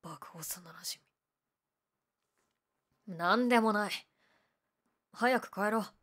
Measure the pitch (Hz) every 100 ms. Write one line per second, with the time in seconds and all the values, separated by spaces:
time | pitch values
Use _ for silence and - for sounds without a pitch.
0 | 170 151 - 170 160 - 175 160 - -
1 | _ _ _ _ _ _ _ _ _ _
2 | _ _ _ _ _ _ _ _ _ _
3 | - 165 175 214 247 240 220 208 208 -
4 | - _ _ _ _ _ _ _ _ _
5 | _ - 240 254 - - 208 220 208 _